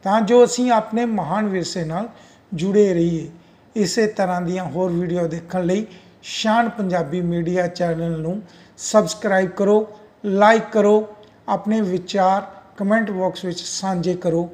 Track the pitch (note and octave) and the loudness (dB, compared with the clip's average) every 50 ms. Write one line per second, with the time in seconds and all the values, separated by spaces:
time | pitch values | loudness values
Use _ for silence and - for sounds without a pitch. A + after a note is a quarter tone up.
0 | - F#3+ G3+ A3+ A3 F#3+ A#3+ B3 A#3+ A#3+ B3 - B3 B3+ A#3 A3 - - A3 A3+ | 0 2 2 2 4 6 8 6 6 6 4 -2 2 2 2 2 2 0 -2 -2
1 | A#3+ A#3 A3 G3 E3 C#3+ F3+ G#3 G#3+ G#3 F#3+ F#3 E3 - - F#3 E3 D#3 D#3+ F3+ | -2 0 -2 -2 -2 -2 -2 -2 -2 0 -2 -2 -4 -4 -6 -6 -6 -4 -4 -6
2 | A3 A#3+ - - - - - _ _ _ G3 D#3 E3 G3 F#3+ G#3 G#3 G3 F3+ E3+ | -6 -8 -12 -20 -20 -20 -20 _ _ _ -6 -4 -2 2 4 4 4 4 4 2
3 | E3+ F3 E3+ D#3+ C#3+ - - - _ _ _ _ _ _ _ A3+ G3+ E3+ - A#3+ | 2 0 0 -4 -6 -10 -16 -20 _ _ _ _ _ _ _ -2 -2 0 2 0
4 | A3 G#3+ G#3+ - G3 F3+ F3+ F3 F3+ E3+ F3+ F#3 F3+ F3 F3 F3 F#3 F#3 E3+ E3+ | 0 0 0 -2 -2 -2 0 -2 -2 -4 -4 -4 -6 -6 -4 -2 -2 -2 0 -2
5 | F3+ F3 F3 F3 F3 E3 D#3 E3 E3 - - F#3 F3+ E3+ F#3 G#3 G#3+ - - - | -2 -2 -2 -2 -2 -4 -4 -8 -10 -6 -4 -2 0 0 0 -2 -2 -6 -12 -20
6 | - - _ _ - - - - - A3 G#3+ A#3 A#3 A3+ - - G#3 F#3 F3 F3 | -20 -20 _ _ -16 -12 -8 -4 -2 0 2 2 2 0 -2 -4 -4 -2 -2 -2
7 | E3 C#3 D#3+ F3+ F3 E3+ E3+ E3+ E3 E3 F3+ F3+ F3 F3 F3+ - F3+ E3+ E3 D#3+ | -2 -2 -4 -4 -2 -2 -2 -2 -2 -2 0 0 -2 -2 -2 -4 -2 -2 -2 -2
8 | E3 E3+ E3 D#3+ D#3 E3 F#3 G#3+ - - - - - - _ - - - - G#3+ | -4 -4 -4 -4 -4 -6 -6 -8 -10 -14 -20 -20 -20 -20 _ -14 -10 2 2 2
9 | G3+ E3 - - - G#3 G3 F#3+ F#3+ F3+ F#3 - G3 G3 G#3 G#3+ A3 G#3+ - - | 2 2 -6 -6 -2 0 2 2 0 0 -2 -2 2 2 4 2 2 -2 -10 -20
10 | - - _ _ - G#3 F#3+ G3 G#3 G#3+ A3+ A3+ A3 - - G#3+ G#3 G#3 G#3+ G#3+ | -20 -20 _ _ -6 -2 2 6 6 6 6 6 2 0 0 2 4 6 4 4
11 | G#3+ - - - - - _ _ _ - G#3 F#3+ - G#3+ A3 A3 G#3+ F#3 F3+ F#3 | 2 -2 -12 -20 -20 -20 _ _ _ -4 -4 -2 0 -2 0 0 0 -2 -2 -4
12 | F3+ - - G3+ F#3 F#3 F#3+ G3+ G3+ - - - - - _ - G3+ G3 G#3+ A3+ | -6 -4 0 2 2 4 2 2 -2 -8 -16 -20 -20 -20 _ -6 -2 0 0 0
13 | A3 G#3 G3+ F#3 F#3 F#3 F3+ - - F3+ E3+ - - - - - F#3+ F#3+ F#3+ F3 | 0 -2 -4 -2 -2 -4 -4 -4 -8 -8 -8 -8 -10 -10 -10 -6 -4 -4 -2 -2
14 | D#3+ F3+ F3 F3+ - F3 D#3+ E3+ E3+ E3+ | -2 -2 -4 -2 -2 -2 0 0 -2 -4